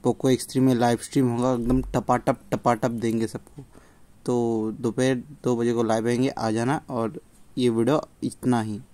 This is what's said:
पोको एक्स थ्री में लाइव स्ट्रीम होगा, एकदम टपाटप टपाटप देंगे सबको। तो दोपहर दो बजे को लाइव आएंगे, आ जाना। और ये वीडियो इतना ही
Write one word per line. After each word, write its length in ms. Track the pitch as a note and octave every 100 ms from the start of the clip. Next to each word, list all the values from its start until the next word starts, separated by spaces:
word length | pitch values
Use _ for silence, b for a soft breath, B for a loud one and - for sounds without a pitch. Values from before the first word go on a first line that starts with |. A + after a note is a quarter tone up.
पोको 260 | C3 A#2 C3
एक्स 180 | B2+ -
थ्री 120 | C3
में 140 | C3
लाइव 240 | A#2+ A#2+ A#2
स्ट्रीम 300 | - C#3 B2+
होगा, 260 | A#2 B2+
एकदम 280 | B2 A#2 B2+
टपाटप 580 | - C3 G#2 B2 - B2+ -
टपाटप 400 | A#2 C3 A2+ B2+
देंगे 360 | A#2 A2+ A2+ A2
सबको। 380 | - - - C3 b b b b - -
तो 460 | B2 A#2 A2+ A2 G#2+
दोपहर 340 | A#2+ G#2+ C3
दो 420 | B2+ - C#3 B2+ A#2+
बजे 160 | A#2+
को 100 | A#2
लाइव 260 | A2 A2+ A2+
आएंगे, 200 | A#2+ C3+
आ 220 | - A2+
जाना। 300 | A2 A#2 D3+ -
और 300 | B2 A2+ - - - - -
ये 100 | B2
वीडियो 400 | A2+ A#2 D3+ - -
इतना 380 | B2+ - B2 A#2+
ही 180 | A2 G#2 C#3